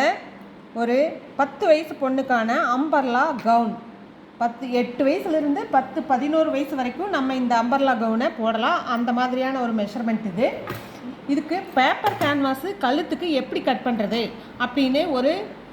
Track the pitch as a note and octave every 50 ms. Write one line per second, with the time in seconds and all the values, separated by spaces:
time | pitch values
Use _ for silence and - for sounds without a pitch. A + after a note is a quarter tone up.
0 | C4+ D#4+ G4+ G#4+ - - - - - - - - - - - A3+ A#3 A#3 A#3+ C4
1 | D4+ E4 - - - - - - C#4+ C#4+ - - G#4 F4 D#4 D4+ E4 - D#4+ -
2 | C#4 C4 C4 C4+ C4 C4 B3+ A#3 A3 A3+ B3 D#4 E4 B3 B3 B3+ D4 D#4 D#4+ D4
3 | C4 B3+ A#3+ B3 C#4+ D#4+ C#4+ A3 - A3+ A#3 A#3 A#3 G#3+ - - - - - -
4 | - - - - - - - - A#3 A#3+ A#3 - C4+ B3 B3 B3 A#3+ A#3+ - -
5 | C#4+ C4+ D#4 G4+ - F#4+ D#4 D#4 D4 D4 C#4+ G#4 A4 - - C4+ - - - D#4+
6 | - - C4+ A#3+ C#4 D4 D#4 D#4+ D#4+ D#4 C4+ C4+ D4 C#4 D4+ C4+ B3 B3 A#3+ -
7 | F#4 G#4 F#4 C#4+ C4 C4 C4 C4 B3+ A#3 A#3+ A3+ A#3 B3 C#4 C4+ C4+ C4+ B3+ A3
8 | A3+ A3+ A3 A3+ C4 E4 E4 - A3 A3+ A3+ A3 A3+ C#4+ F4 E4+ - - A#3+ A#3
9 | A#3+ B3 A#3+ A#3+ B3+ B3+ B3 B3+ C4 C4+ C4+ C4 B3 A#3 A3+ A3 G3+ G3 - G#3+
10 | A#3 A3+ A3 G#3 - G3+ E3+ F#3+ B3+ F4 - - - - - - - - - -
11 | - - - - - - C#4+ D#4 D4+ - E4 F#4+ F#4+ - - C4+ B3+ D4 F#4 -
12 | - G#4 F#4+ - E4+ D4 C#4+ C#4+ C#4 C4+ C4+ C4+ - F#4+ G4 - - A#3+ C4+ D4+
13 | F4 - D#4 - F4 F4 D4+ B3+ B3 - E4+ E4+ - D4 B3+ - - B3+ A#3+ G#3+
14 | G#3 F#3+ G#3+ A#3+ A3 - - - - - - - B3 B3 - C#4+ C4+ C4 B3+ C#4+
15 | E4+ F4 C#4 B3 B3 C#4+ E4+ G4 G#4+ - - - - -